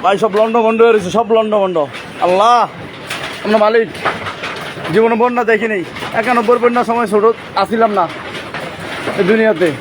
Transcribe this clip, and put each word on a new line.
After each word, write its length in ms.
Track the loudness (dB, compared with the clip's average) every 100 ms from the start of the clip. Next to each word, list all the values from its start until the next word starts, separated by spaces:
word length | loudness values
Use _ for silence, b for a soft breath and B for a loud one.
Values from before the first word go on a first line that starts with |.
ভাই 120 | 2 2
সব 80 | 2 2
লন্ডভন্ড 380 | 2 4 2 4
হয়ে 120 | 4
রয়েছে, 180 | 4 2 -2
সব 100 | 2 2
লন্ডভন্ড। 420 | 2 0 0 0 -2 -6 -14 -2 0
আল্লাহ, 340 | 4 4 4 2 -4 -16 -14 -12 -10 -10 -10
আমরা 160 | 0 2 4
মালিক, 240 | 2 0 -4 -6 -6 -10 -10 -12 -10 -12 -10 -2
জীবনে 220 | 2 2 2
বন্যা 220 | 0 0 0
দেখিনি, 280 | 0 0 -4 -6 -10 -6 -4
একানব্বই 400 | 0 0 2 2
বন্যার 240 | 2 0 0
সময় 180 | 0 0
ছোট 120 | 2 2 0 -4 -4
আসিলাম 280 | -2 2 2 2
না 60 | -2 -4 -12 -12 -12 -12 -12 -12 -12 -8 -6 -2
এই 60 | 2
দুনিয়াতে। 380 | 4 4 2 0 0